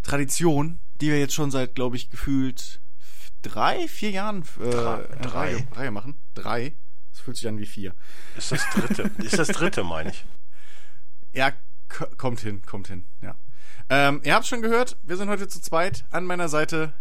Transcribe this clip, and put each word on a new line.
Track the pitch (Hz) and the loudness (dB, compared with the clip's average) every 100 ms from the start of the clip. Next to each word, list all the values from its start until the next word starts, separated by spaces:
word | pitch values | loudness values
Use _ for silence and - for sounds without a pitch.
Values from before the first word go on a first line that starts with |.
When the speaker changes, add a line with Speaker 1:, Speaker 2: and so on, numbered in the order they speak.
Speaker 1:
Tradition, | - 143 139 - 170 143 151 170 - - | 0 0 0 2 2 2 2 0 0 0
die | 147 | 2
wir | 147 | 2
jetzt | 143 | 2
schon | - 147 | 2 0
seit, | 135 127 | 0 0
glaub | - 123 | 0 0
ich, | 123 - | 0 0
gefühlt | - - 135 131 123 - - - - | 0 2 2 2 0 0 0 0 0
f-, | - - - - | 0 0 0 0
drei, | - - 127 202 339 | 0 0 0 0 0
vier | - 208 | 0 0
Jahren, | 196 208 202 160 - | 0 0 0 0 0
äh, | 113 | 0
Speaker 2:
Drei, | 120 117 113 | 0 0 0
Speaker 1:
in | 107 - | 0 0
Speaker 2:
drei. | 127 | 0
Speaker 1:
Reihe, | - 90 110 - | 0 0 0 0
Reihe | 113 135 | 0 -2
machen. | 101 131 143 - | -2 0 -2 0
Drei? | - - 117 127 - - - - | 0 0 0 0 -2 -2 -2 0
Das | - | 0
fühlt | - 120 | 0 0
sich | 113 | 0
an | 107 | 0
wie | |
vier. | 101 - 95 - - - - - | 0 0 0 0 0 0 0 0
Speaker 2:
Ist | - | 0
das | - - | 0 0
dritte. | - - 208 - | 0 0 0 0
Speaker 1:
<laughs> | - | 0
Speaker 2:
Ist | - 190 | 0 2
das | 156 | 2
dritte, | 190 175 - | 2 0 0
meine | 90 80 80 | 0 0 0
ich. | - - - - - - - - - - - - | 0 0 -2 -2 -2 -2 -2 0 0 0 0 0
Speaker 1:
Ja, | - 135 - - - - | 0 0 0 0 0 0
k-, | - 156 - | 0 0 0
kommt | 131 117 | 0 0
hin, | 107 101 - | 0 0 0
kommt | 101 92 | 0 0
hin, | 90 87 - | 0 0 0
ja. | 95 - - - - - - | 0 0 0 0 0 0 0
Ähm, | 135 143 143 | 2 2 2
ihr | 139 | 2
habt's | 190 240 | 2 2
schon | 247 | 0
gehört, | 226 233 247 - | 2 2 2 0
wir | - 180 | 0 0
sind | 202 | 0
heute | 202 202 | 0 0
zu | 175 | -2
zweit. | - 160 180 120 - | 0 0 0 0 0
An | 165 180 | 0 0
meiner | 180 170 | 0 0
Seite | 147 156 165 156 - | 0 0 0 0 0